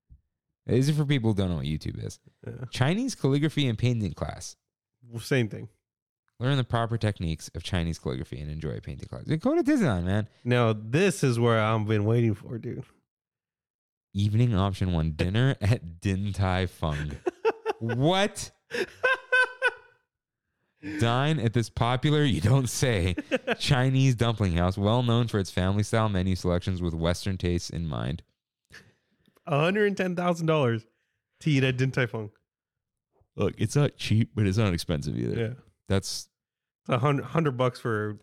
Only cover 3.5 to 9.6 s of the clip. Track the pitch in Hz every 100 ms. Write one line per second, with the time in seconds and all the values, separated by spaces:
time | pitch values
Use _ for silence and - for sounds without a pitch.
3.5 | - 139 107 123 117 98 - - - -
4.5 | - _ _ _ _ 120 117 - 135 110
5.5 | 107 113 _ _ _ _ _ _ - 123
6.5 | 139 120 117 117 117 107 101 85 80 -
7.5 | - - 90 82 78 76 64 - 64 76
8.5 | 78 80 55 - 67 - 62 - 156 247
9.5 | 330